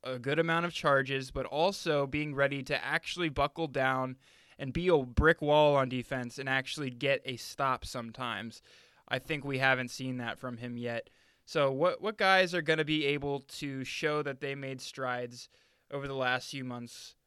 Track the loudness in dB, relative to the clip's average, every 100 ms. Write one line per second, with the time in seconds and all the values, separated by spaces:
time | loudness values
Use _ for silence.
0 | -6 -6 0 2 4 2 0 0 4 4
1 | 4 -2 -4 -6 -4 2 2 2 0 2
2 | 2 -2 -2 0 0 0 -2 -2 0 -2
3 | -2 -4 -2 0 -2 0 -4 0 2 2
4 | -2 -6 _ _ _ -10 -6 0 4 4
5 | 4 4 6 4 4 6 8 6 2 -2
6 | -4 -6 -6 -8 -2 -2 -2 -6 -6 -2
7 | 0 0 -2 -10 -10 -2 0 0 -4 -8
8 | -10 -8 -6 -4 -6 -12 _ -20 _ _
9 | _ -6 -4 -6 -4 0 2 2 0 -6
10 | -6 -4 -6 -6 -8 -8 -8 -6 -6 -6
11 | -8 _ _ _ -4 2 2 4 2 2
12 | -4 2 4 6 4 2 2 2 2 2
13 | 2 0 -2 -4 -6 -10 -8 -6 -6 -2
14 | 0 0 -2 -4 -6 -6 -8 -10 -12 -6
15 | -4 -4 -6 -10 -20 _ _ _ _ -8
16 | -6 -2 0 0 -2 -8 -6 -8 -10 -14
17 | -18 _